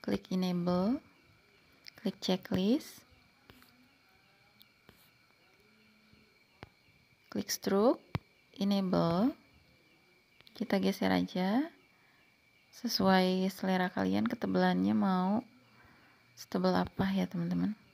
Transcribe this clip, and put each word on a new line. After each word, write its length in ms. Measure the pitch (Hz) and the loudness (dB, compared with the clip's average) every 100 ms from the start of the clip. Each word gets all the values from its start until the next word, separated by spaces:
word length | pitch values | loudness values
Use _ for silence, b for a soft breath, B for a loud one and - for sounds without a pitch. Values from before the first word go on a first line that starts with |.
Klik 320 | - 202 - | -4 -4 -4
enable. 640 | 185 185 180 175 180 190 285 - _ _ _ _ _ _ _ - - | -4 -2 -2 0 0 0 -2 -6 _ _ _ _ _ _ _ -20 -8
Klik 160 | 196 - | -8 -6
checklist. 880 | - 185 - 185 196 277 - - - - _ _ _ - - _ _ _ _ _ _ _ _ _ - _ - _ _ _ _ _ _ _ _ _ _ _ _ - _ _ _ _ - _ _ _ _ _ _ | -2 -2 -2 -2 2 0 -2 -20 -20 -20 _ _ _ -20 -20 _ _ _ _ _ _ _ _ _ -20 _ -20 _ _ _ _ _ _ _ _ _ _ _ _ -20 _ _ _ _ -20 _ _ _ _ _ _
Klik 160 | 214 202 | -8 -6
stroke, 560 | - - 196 226 339 - - _ _ _ - | -6 0 4 4 2 -4 -10 _ _ _ -4
enable. 720 | 196 202 185 175 170 170 247 - _ - _ _ _ _ _ _ _ _ - - | 0 0 2 2 2 2 0 -2 _ -20 _ _ _ _ _ _ _ _ -20 -12
Kita 240 | 208 196 | -2 0
geser 320 | 190 196 190 | 0 0 0
aja 560 | 185 180 185 185 226 330 - _ b b b b b _ _ _ - | 2 0 -2 0 0 -2 -8 _ b b b b b _ _ _ -10
sesuai 640 | 233 - 190 190 185 185 190 | -6 0 4 4 4 2 -2
selera 400 | - 190 185 180 | -2 -2 0 0
kalian, 320 | 190 185 190 226 | -2 0 0 -2
ketebalannya 640 | 233 202 185 185 180 196 | -4 -2 2 2 2 2
mau 560 | 214 202 185 185 214 - - b b b b b b b | 2 2 0 0 -2 -6 -20 b b b b b b b
setebal 400 | - - 190 185 185 | -20 -8 -2 0 0
apa 240 | 185 - 190 | -2 -2 -2
ya, 160 | 190 180 | 0 -2
teman-teman. 480 | 175 170 180 185 214 - | -4 -4 -2 -2 -6 -14